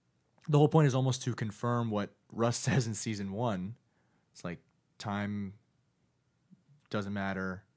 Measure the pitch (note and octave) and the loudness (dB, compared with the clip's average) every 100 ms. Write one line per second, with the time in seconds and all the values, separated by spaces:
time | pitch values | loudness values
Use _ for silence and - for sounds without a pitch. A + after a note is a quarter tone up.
0 | _ _ _ _ - D3 D3+ D#3+ D3 C3 | _ _ _ _ 0 4 6 6 6 4
1 | C3 B2 - A2+ A2 G2+ A#2+ A#2+ A#2 G#2 | 0 0 -2 -2 -4 -4 -2 0 0 -2
2 | G2+ _ _ - A#2 A#2+ - C3+ A#2 G#2 | -2 _ _ 0 0 2 2 2 2 -2
3 | A#2 G#2 G2 G2 B2 F#2+ F#2 A#2+ _ _ | -4 -4 -4 -2 -2 -2 -4 -10 _ _
4 | _ _ _ - F2+ E2+ _ _ _ - | _ _ _ -12 -10 -10 _ _ _ -12
5 | G#2 G2+ G#2 G#2 G2 G#2 _ _ _ _ | -6 -4 -4 -4 -6 -10 _ _ _ _
6 | _ _ _ _ _ - _ _ - G#2+ | _ _ _ _ _ -20 _ _ -8 -6
7 | G2+ G2+ G2 F#2+ F#2+ F#2 - | -4 -4 -4 -4 -4 -6 -10